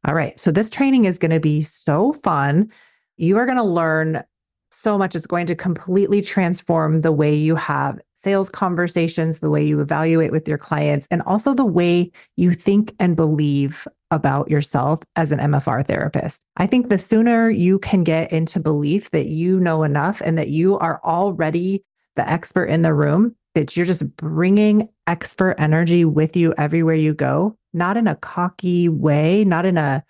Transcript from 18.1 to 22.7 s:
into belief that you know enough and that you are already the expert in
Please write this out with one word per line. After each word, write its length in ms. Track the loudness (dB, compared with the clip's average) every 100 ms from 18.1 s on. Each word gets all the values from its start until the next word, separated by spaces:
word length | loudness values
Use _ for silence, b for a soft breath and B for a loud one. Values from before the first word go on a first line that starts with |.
| 0 0
into 280 | -2 -2 -2
belief 500 | -2 0 0 -2 -2
that 160 | -4 -2
you 340 | -2 0 2
know 240 | 2 0
enough 380 | 0 0 -2 -4
and 140 | -2 -2
that 120 | -2
you 280 | 0 2 2
are 240 | -2 -4
already 800 | -4 -2 -2 -2 -2 -2 -2 -4 _ _ _ -6
the 140 | -2
expert 360 | -4 -2 -4
in 180 | 0